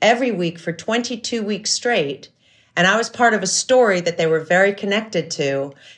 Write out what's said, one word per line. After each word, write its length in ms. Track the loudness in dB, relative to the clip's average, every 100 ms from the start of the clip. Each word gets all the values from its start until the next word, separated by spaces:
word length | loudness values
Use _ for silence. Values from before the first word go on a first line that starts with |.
every 300 | 2 2 0
week 260 | -2 -4 -4
for 140 | -8
twenty-two 680 | -8 -4 -2 -4 -8 -6 -6
weeks 280 | -4 -4 -4
straight, 580 | -2 0 0 -2 -6 -14 _ _ _ _ 0
and 100 | 2
I 100 | 2
was 100 | -2
part 240 | 2 2
of 80 | 2
a 40 | 0
story 540 | -2 2 4 4 2
that 180 | 0 0
they 80 | 0
were 140 | 0
very 340 | 2 2 2
connected 560 | 0 -2 -2 -2 -4 -4
to, 400 | -4 -2 -2 -4 -10 -20